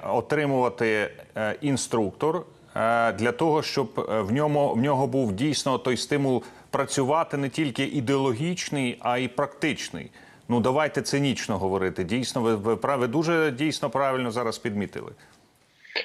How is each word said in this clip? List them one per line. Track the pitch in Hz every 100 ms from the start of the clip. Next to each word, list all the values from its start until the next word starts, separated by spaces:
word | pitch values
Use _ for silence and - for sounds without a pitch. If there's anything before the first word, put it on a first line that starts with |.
отримувати, | - 113 113 147 147 131 123 120 113 107 101 - - 107
е, | 107 -
інструктор, | 147 131 - 120 98 - 151 170 - - - 107
е, | 113 117 117
для | 95 117
того, | - 165 151
щоб, | - 143 123 - -
е, | 110
в | 98
ньому, | 127 151 147 143
в | 117
нього | 143 135 139
був | 135 117
дійсно | 95 147 135 143 127
той | 131 120
стимул | - 143 135 123 - - -
працювати | - 135 143 131 156 160 143
не | 139
тільки | 156 147 117
ідеологічний, | 135 147 123 139 135 117 165 180 - 143 123 120
а | 120 123
й | 127
практичний? | - 139 - 160 113 - - - - - - -
Ну, | 120
давайте | 127 139 151 139
цинічно | - 139 143 104 - 98
говорити. | 95 95 92 85
Дійсно, | 87 120 120 135
ви, | 113 107
ви | 107 110
прав-, | 131 139
ви | 120
дуже | 143 160 165 156
дійсно | 123 151 - 143
правильно | 139 139 131 123
зараз | 113 113 -
підмітили. | 123 104 95 - - - - - _ _ _ _ - -